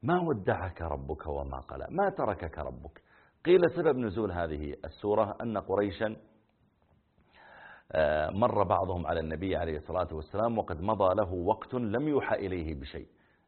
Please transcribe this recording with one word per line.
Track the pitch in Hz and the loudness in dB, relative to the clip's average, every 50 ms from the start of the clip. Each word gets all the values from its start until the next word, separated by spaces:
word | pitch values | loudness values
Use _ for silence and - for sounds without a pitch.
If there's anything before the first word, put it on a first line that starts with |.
| - | 0
"ما | 131 175 180 | 0 2 2
ودعك | 175 160 139 104 90 123 110 - 92 92 - - | 2 0 0 0 0 0 0 0 -2 -6 -6 -6
ربك | 82 80 73 69 67 71 78 - - | -4 -4 -4 -4 -4 -6 -8 -6 -6
وما | 78 71 69 69 69 65 65 | -6 -6 -4 -6 -6 -8 -10
قلى"، | 67 - 67 67 76 - | -10 -10 -10 -10 -10 -4
ما | - 175 202 190 | -2 0 0 0
تركك | 190 165 135 110 95 - - 80 - 78 | 0 0 0 -2 -2 -2 -6 -8 -8 -8
ربك. | 73 67 64 64 73 73 - - - _ - - - _ _ _ - | -8 -8 -10 -10 -14 -16 -18 -18 -20 _ -20 -20 -20 _ _ _ 4
قيل | 165 180 185 175 160 - | 6 6 8 6 4 2
سبب | 170 160 160 131 | 2 4 4 4
نزول | 127 120 107 85 113 110 95 | 4 0 0 0 0 0 0
هذه | 87 87 85 82 78 73 76 71 69 - - | 0 -2 -2 -2 -2 -4 -6 -6 -8 -8 -10
السورة | - - - - 104 104 107 107 101 104 - | -12 -10 -4 0 2 4 4 4 2 0 -4
أن | 120 120 107 | -4 -4 -2
قريشا، | 98 92 - 95 101 104 101 92 - 113 107 107 - - _ _ _ _ _ _ _ _ _ _ _ _ _ _ _ _ _ _ _ _ _ _ - - - - - - - - - - - - | -2 0 2 2 2 2 2 0 -2 -2 -2 -2 -6 -12 _ _ _ _ _ _ _ _ _ _ _ _ _ _ _ _ _ _ _ _ _ _ -20 -20 -20 -20 -20 -20 -20 -20 -20 -10 -2 2
آه، | 76 78 73 76 76 76 85 | 2 4 4 4 2 0 0
مر | 90 98 120 120 104 104 98 | 2 2 2 4 4 4 4
بعضهم | 92 101 90 95 90 92 87 78 | 4 4 2 2 0 -2 -2 -2
على | 73 85 82 | -2 -2 -2
النبي | 80 78 78 78 95 95 87 | -2 -2 -4 -4 -2 -2 0
عليه | 76 87 82 78 | 0 0 -2 -4
الصلاة | 73 - - 82 90 87 78 | -4 -6 -4 -2 -2 -2 -2
والسلام | 80 78 76 - - 101 110 117 117 | -4 -8 -8 -6 -2 -2 0 0 0
وقد | 107 95 - 87 76 | 0 -2 -2 -4 -4
مضى | 87 107 110 98 98 92 92 | 0 0 2 4 4 4 4
له | 107 104 85 92 | 4 2 0 -2
وقت | 90 85 95 107 - - - 131 | 0 0 0 0 0 -2 -4 -4
لم | 127 120 104 101 123 147 | -4 -2 -2 -2 0 0
يوحى | 156 143 131 - - 110 | 0 0 0 0 0 -2
إليه | - 98 95 92 90 80 80 78 | -2 -2 -2 -4 -4 -4 -4 -6
بشيء | 69 67 - - 78 - - _ _ _ _ _ _ _ | -6 -8 -10 -10 -12 -12 -14 _ _ _ _ _ _ _